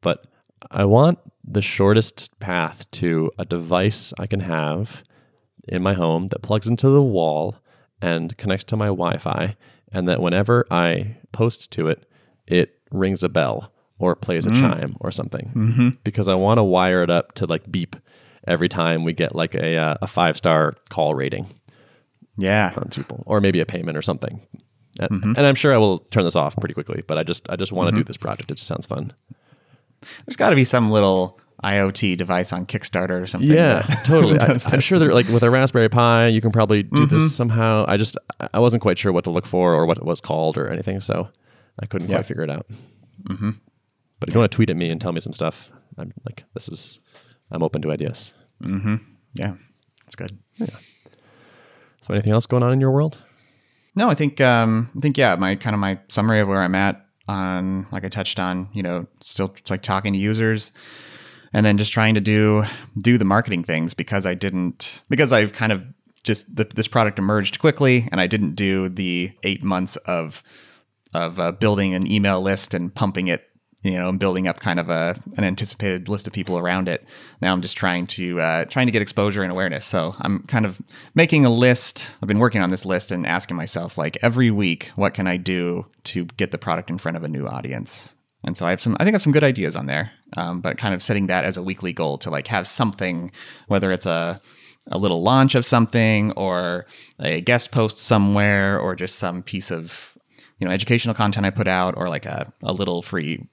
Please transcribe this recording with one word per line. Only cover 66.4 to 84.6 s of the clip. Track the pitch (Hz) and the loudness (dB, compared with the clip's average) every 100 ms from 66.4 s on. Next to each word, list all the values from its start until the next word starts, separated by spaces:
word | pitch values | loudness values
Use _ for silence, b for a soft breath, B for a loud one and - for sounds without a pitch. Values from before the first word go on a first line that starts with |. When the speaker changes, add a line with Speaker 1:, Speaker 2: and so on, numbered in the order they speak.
| - | -4
Speaker 2:
the, | - 110 | -6 -4
this | - 110 | -2 -2
product | 123 110 95 | 0 0 0
emerged | 98 104 98 - | 0 0 -2 0
quickly | 156 143 139 123 113 | 0 2 4 4 2
and | 90 | 0
I | 90 | 0
didn't | 107 98 90 | 0 -2 -2
do | 98 95 92 | 0 0 -2
the | 90 92 87 90 - | -4 -4 -2 -4 -6
eight | 101 95 | -4 -4
months | 98 92 90 - | -2 -2 -4 -8
of, | - 87 80 - b b b b b _ _ | -6 -6 -6 -12 b b b b b _ _
of, | - 85 87 | -6 -6 -2
uh, | 85 | -4
building | 90 107 101 98 | 0 0 2 0
an | 92 95 | 0 0
email | 104 101 95 | 2 2 0
list | 95 98 - | 0 -2 -4
and | 95 87 | -6 -6
pumping | - 107 92 92 | -4 -2 -2 -2
it, | 85 _ _ _ _ | -4 _ _ _ _
you | 98 90 | -4 -2
know, | 90 | -2
and | 95 | -2
building | 98 90 92 | 0 0 -2
up | 85 | -4
kind | - 85 | -4 -4
of | 85 | -2
a, | 82 82 90 - - | -2 -2 -4 -10 -4
an | |
anticipated | 98 95 101 - 101 92 90 | -4 -2 -8 -6 -4 -4 -6
list | 101 110 | -8 -6
of | |
people | - 90 90 | -10 -4 -4
around | 87 92 92 | -2 -2 -2
it. | 85 - B B B | -6 -10 B B B
Now | 92 | -2
I'm | 92 | -2
just | 85 - | -2 -4
trying | 95 87 92 | -2 -2 -4
to, | - 90 87 | -6 -6 -2
uh, | 80 82 82 | -2 -2 -2
trying | - 123 | -2 0
to | |
get | 113 | 0
exposure | 101 - 104 101 | -2 -2 -2 -2
and | 95 | -4
awareness. | 90 95 73 - | -2 -4 -4 -4
So | 98 80 95 | -4 -4 -4
I'm | - 98 | -4 -4
kind | - 123 107 | -2 -2 -2
of | 90 - B B | -4 -18 B B
making | - 165 160 135 | 2 4 6 4
a | |
list. | 117 127 123 - - - - | 6 4 4 0 -8 -12 -10
I've | 98 | -2
been | 104 | 2
working | 120 107 | 2 2
on | 90 | 0
this | 95 95 | -2 -2
list | 92 - | -4 -2
and | 92 - | -6 -2
asking | 87 - 87 | -4 -4 -8
myself, | 80 - 85 - | -6 -6 -8 -6
like, | 78 - | -6 0
every | 120 117 120 | 0 4 2
week, | 104 | 4